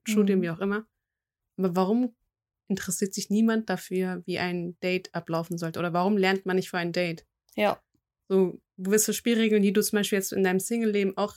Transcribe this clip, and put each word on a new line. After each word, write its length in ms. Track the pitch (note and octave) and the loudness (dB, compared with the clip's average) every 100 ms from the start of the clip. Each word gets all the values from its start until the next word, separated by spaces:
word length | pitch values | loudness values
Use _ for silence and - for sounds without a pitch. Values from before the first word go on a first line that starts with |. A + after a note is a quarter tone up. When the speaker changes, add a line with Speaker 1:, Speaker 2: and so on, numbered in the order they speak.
| - | -2
Speaker 1:
Studium, 320 | G#3+ G3+ F#3+ | 2 4 2
Speaker 2:
Mhm. 40 | |
Speaker 1:
wie 60 | F3 | 0
auch 100 | E3 | -2
immer. 260 | G3 G#3 A3 _ _ _ _ _ _ - | -4 -4 -8 _ _ _ _ _ _ -4
Aber 180 | F#3 F3 | -2 2
warum 400 | F#3+ A#3 B3 - _ _ _ _ - | 2 2 0 -4 _ _ _ _ -6
interessiert 460 | G3 - - G3 | -4 -4 -4 -4
sich 160 | - - | -4 -2
niemand 400 | G#3 A3+ A3 A3 | 2 2 2 0
dafür, 520 | F3+ - F#3 F#3 F3+ F3 | -6 -4 -4 -4 -6 -6
wie 120 | F3 | -4
ein 400 | F3+ F3 F3 F3 | -2 -4 -6 -6
Date 320 | F#3 F#3 - E3+ | -2 -2 -4 -10
ablaufen 420 | E3+ E3 E3 E3+ | -4 -4 -4 -6
sollte? 220 | E3 E3 | -6 -4
Oder 140 | E3+ | -2
warum 240 | E3+ F#3 G#3+ | 0 2 2
lernt 280 | F#3+ F#3+ F#3+ | 2 2 0
man 120 | F#3 | -2
nicht 120 | F#3 | -2
für 80 | F3+ | -4
ein 140 | E3+ | -2
Date? 340 | E3+ F3 E3 - _ _ - | -2 -2 -4 -14 _ _ 0
Speaker 2:
Ja. 260 | G#3 - _ _ _ _ - | 0 0 _ _ _ _ 0
Speaker 1:
So 320 | F#3+ F3+ - _ - | 2 2 -2 _ -8
gewisse 360 | F#3 G#3+ G#3+ | 0 2 2
Spielregeln, 500 | G#3 A#3+ A3+ A3+ G#3+ | -2 0 2 4 4
die 100 | G3+ | 4
du 80 | G3+ | 4
zum 160 | G#3 G#3+ | 2 0
Beispiel 200 | G3 G3 | 0 -2
jetzt 160 | F#3+ | -2
in 100 | G3 | 0
deinem 160 | F#3+ F#3 | 2 2
Single-Leben 580 | - A#3 A3 G#3 G3 - | 0 -2 0 2 0 0
auch, 160 | G#3 | -4